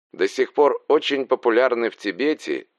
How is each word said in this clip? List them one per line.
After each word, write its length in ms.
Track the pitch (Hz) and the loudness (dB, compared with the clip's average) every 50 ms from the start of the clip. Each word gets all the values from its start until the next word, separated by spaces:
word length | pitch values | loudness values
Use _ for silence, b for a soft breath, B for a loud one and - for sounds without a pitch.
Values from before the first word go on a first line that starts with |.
| _ _ - | _ _ -4
до 160 | - 90 98 | -2 -2 -2
сих 240 | - - 127 - - | 0 -2 -2 0 2
пор 280 | - 147 139 120 - - - | 2 2 2 2 -2 0 0
очень 380 | 139 156 147 - 143 135 131 | 0 0 0 -2 -4 -4 -2
популярны 640 | 113 135 123 - 120 110 117 131 127 123 117 117 107 | -2 -4 -2 0 2 2 2 2 2 0 0 -2 -4
в 60 | - | -4
Тибете 680 | - - 104 87 87 131 151 156 - - - 71 64 - _ _ | -6 -6 -6 -4 -2 -2 -2 -2 -2 -4 -6 -8 -8 -8 _ _